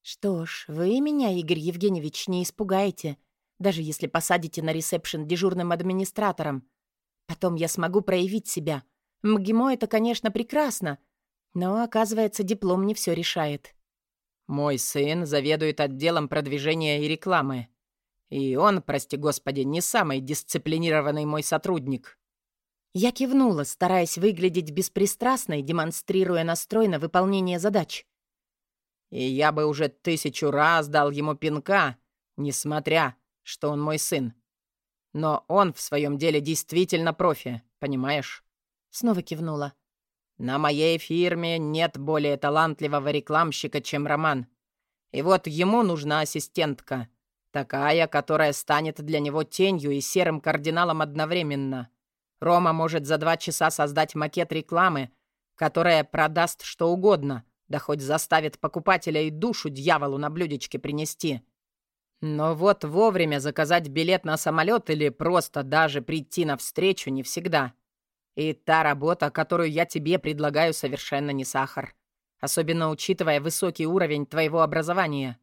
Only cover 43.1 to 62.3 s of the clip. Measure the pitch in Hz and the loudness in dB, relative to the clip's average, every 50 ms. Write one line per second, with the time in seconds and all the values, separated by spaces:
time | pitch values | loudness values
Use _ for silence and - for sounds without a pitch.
43.1 | 147 147 - - 151 156 170 160 139 - - 143 - 147 139 - - 143 147 147 | -2 -2 -2 0 2 2 2 2 -2 -4 -6 -4 -4 -4 -6 -4 -4 -4 0 0
44.1 | 147 147 160 160 147 131 120 - _ _ _ _ _ _ _ _ _ _ _ _ | 0 0 2 0 0 -2 -4 -8 _ _ _ _ _ _ _ _ _ _ _ _
45.1 | - 131 139 175 190 180 - 170 147 156 180 190 220 240 233 190 170 156 143 147 | -6 -2 4 4 4 4 4 -2 -2 0 2 4 4 4 4 2 0 -2 -2 0
46.1 | 151 156 156 147 - 160 139 - _ - 160 151 139 - - - 135 131 117 - | 0 0 0 -2 -4 -6 -8 -4 _ 0 0 0 0 -4 -6 -8 -8 -8 -8 -10
47.1 | _ _ _ _ _ _ _ _ _ 147 135 - - 135 143 147 156 165 165 151 | _ _ _ _ _ _ _ _ _ -8 -6 -4 -4 -2 2 2 4 4 2 2
48.1 | - 147 143 - 156 156 156 147 143 - - - 151 147 156 156 151 - 147 151 | 0 -2 0 2 2 2 2 2 2 -2 0 0 2 2 2 0 -6 -6 -6 -2
49.1 | 156 151 147 147 139 156 160 156 - - 185 196 190 170 139 147 143 139 135 - | -2 0 0 0 -2 -2 -4 -4 0 2 2 2 2 0 0 -2 -2 -2 -2 0
50.1 | - 190 180 170 160 151 - 160 143 147 143 160 160 170 175 175 160 160 156 147 | 0 2 2 2 0 0 0 0 -2 0 0 -2 0 0 2 2 2 0 0 -2
51.1 | 143 151 156 156 175 180 170 147 143 139 139 135 135 127 123 - _ _ _ _ | -2 -4 -2 0 0 -2 0 -2 -2 -2 -2 -4 -4 -6 -8 -12 _ _ _ _
52.1 | _ _ _ _ _ _ - 160 175 175 180 170 160 160 160 165 160 165 147 139 | _ _ _ _ _ _ 2 4 4 6 6 4 2 2 0 0 0 -2 -2 0
53.1 | 156 151 156 160 165 165 - - 156 - 165 160 - - 156 147 143 160 156 156 | -2 0 2 0 0 0 -2 -6 -2 0 0 0 2 2 -2 0 2 0 0 0
54.1 | - 156 151 151 - 180 170 165 165 160 151 _ 170 170 180 185 165 135 131 123 | 0 -4 -4 -4 -2 -2 -2 -2 -2 -6 -6 _ 0 2 2 2 2 0 -4 -6
55.1 | _ _ _ _ _ _ _ _ _ _ 160 151 - 170 165 175 170 156 147 - | _ _ _ _ _ _ _ _ _ _ -2 0 0 2 4 4 4 4 4 0
56.1 | - 160 156 156 156 170 165 170 - _ - - - _ 170 170 175 185 185 214 | 0 0 0 2 2 2 0 0 -2 _ -12 -14 -6 _ 0 0 2 4 4 4
57.1 | 202 165 139 143 135 117 - _ _ _ _ _ - 147 - - 151 147 135 131 | 4 4 2 -4 -6 -6 -10 _ _ _ _ _ -8 -8 -4 -4 -4 -4 -2 -2
58.1 | 147 160 - - - 160 156 151 - - - 151 - 175 156 - 190 175 - - | 0 -2 0 2 2 2 2 2 -6 -4 -6 -4 -4 -2 2 2 2 2 2 0
59.1 | 156 151 156 156 151 151 175 240 233 - - 151 139 131 139 165 170 151 143 139 | 0 0 0 0 -2 -2 -2 -2 -2 -2 -4 -8 -8 -2 2 2 2 4 2 -2
60.1 | 139 139 147 151 156 165 180 156 147 127 - - - 135 - - 147 151 156 151 | -2 -2 -4 -4 -4 -4 -4 -4 -4 -6 -8 -8 -10 -8 -6 -6 -6 -4 -6 -6
61.1 | - _ - 165 139 117 - _ _ _ _ _ _ _ _ _ _ _ _ _ | -8 _ -2 -2 -2 -2 -6 _ _ _ _ _ _ _ _ _ _ _ _ _
62.1 | _ _ - 156 | _ _ -6 -4